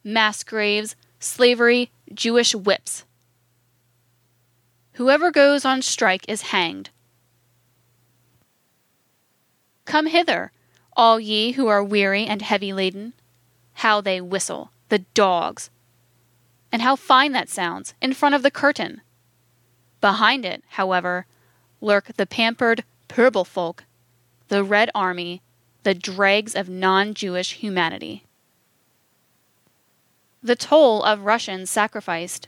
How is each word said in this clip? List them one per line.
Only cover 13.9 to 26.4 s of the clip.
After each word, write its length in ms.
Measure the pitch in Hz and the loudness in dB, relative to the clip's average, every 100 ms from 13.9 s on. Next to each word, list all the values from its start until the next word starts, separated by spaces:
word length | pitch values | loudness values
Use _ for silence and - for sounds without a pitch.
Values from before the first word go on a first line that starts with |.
| 208 | 0
they 220 | 196 185 | 0 -6
whistle, 500 | 180 190 - - - _ - | -4 -6 -6 -8 -14 _ -2
the 120 | 208 - | -2 0
dogs! 560 | - 190 175 165 - - _ _ _ _ _ _ _ _ _ _ | 2 2 2 -2 -6 -16 _ _ _ _ _ _ _ _ _ _
And 100 | 233 | -2
how 140 | 247 269 | 0 0
fine 380 | - 262 294 | 4 4 4
that 160 | 254 175 | 0 -4
sounds, 440 | 208 175 185 - - | -6 -6 -6 -14 -8
in 120 | 262 | -6
front 200 | 262 285 | 0 2
of 80 | 277 | 2
the 80 | 269 | 0
curtain! 520 | - 285 285 - - _ _ _ _ _ _ _ _ _ _ | 0 0 0 -6 -12 _ _ _ _ _ _ _ _ _ _
Behind 460 | 202 196 220 269 185 | 0 2 2 0 -4
it, 180 | - _ | -10 _
however, 580 | - 190 180 180 180 - _ _ _ _ _ | -6 -2 -2 -2 -6 -8 _ _ _ _ _
lurk 340 | 214 202 - - | 0 0 0 -6
the 100 | 190 | -4
pampered 600 | - 226 233 233 226 - _ - | -2 -2 0 0 0 -4 _ -6
Pöbelvolk, 720 | - 254 202 175 190 170 - _ _ _ _ _ _ - | 2 2 2 -2 -6 -6 -8 _ _ _ _ _ _ -4
the 160 | 202 | -2
Red 260 | 196 208 233 208 | 2 2 2 0
Army, 460 | 185 175 175 180 _ _ _ _ | -4 -4 -8 -12 _ _ _ _
the 100 | 202 | -2
dregs 640 | 185 196 185 196 202 | -2 -4 0 2 2